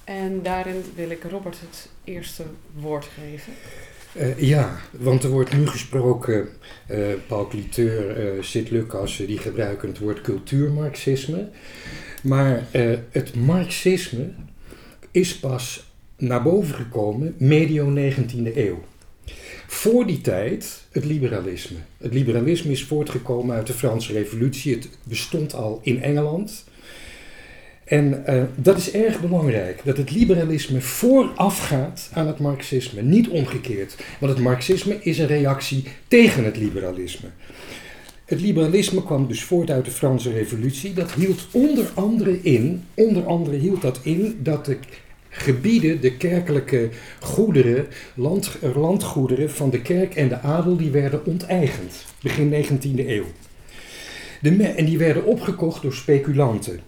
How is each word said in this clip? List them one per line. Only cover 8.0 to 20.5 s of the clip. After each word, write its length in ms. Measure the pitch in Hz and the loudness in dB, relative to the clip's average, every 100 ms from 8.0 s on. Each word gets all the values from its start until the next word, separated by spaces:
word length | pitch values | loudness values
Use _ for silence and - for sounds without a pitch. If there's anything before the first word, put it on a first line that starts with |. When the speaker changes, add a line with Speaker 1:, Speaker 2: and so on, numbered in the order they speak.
| 101 113 104 98 | -4 -4 -4 -4
Speaker 2:
eh, 40 | |
Sid 260 | 95 127 113 | -4 -4 -2
Lucas, 480 | 113 110 101 101 - | -2 -2 -4 -6 -4
eh, 80 | 98 | -6
die 100 | 104 | -6
gebruiken 500 | 110 98 101 101 104 | -6 -4 -4 -4 -8
het 120 | 87 | -6
woord 220 | 104 101 | -6 -4
cultuurmarxisme. 1300 | - 95 - 139 147 147 151 139 - 135 - 165 214 - - - - - - - | -4 -6 -2 0 2 0 -4 -4 -2 -2 -2 -6 -8 -14 -20 -18 -14 -14 -14 -6
Maar, 400 | 131 135 139 120 120 | 0 2 2 0 0
eh, 180 | 131 117 120 - | 0 2 0 -2
het 260 | 147 131 120 | -4 -4 0
marxisme 920 | 127 180 175 - 185 185 - 117 156 175 - - - - - - - | 2 2 0 0 2 0 -2 -6 -8 -10 -16 -18 -20 -20 -20 -20 -2
is 260 | 175 180 - | 0 0 -2
pas 520 | 139 127 - - - - - - | -4 -4 -6 -12 -16 -20 -20 -6
naar 260 | 127 123 | 0 2
boven 320 | 127 190 170 127 | 4 2 2 -4
gekomen 600 | 117 120 104 110 160 - | -6 -2 -2 -2 -4 2
medio 480 | 135 151 160 151 143 | 4 6 4 2 2
negentiende 800 | 139 139 135 117 120 113 110 104 | 2 0 0 -2 -2 -4 0 -2
eeuw. 160 | 87 - - - - - - - - - | -2 -12 -20 -20 -20 -18 -16 -18 -18 -12
Voor 380 | - 208 240 226 | -2 2 4 2
die 140 | 147 | 0
tijd 600 | - 92 110 | 0 0 -2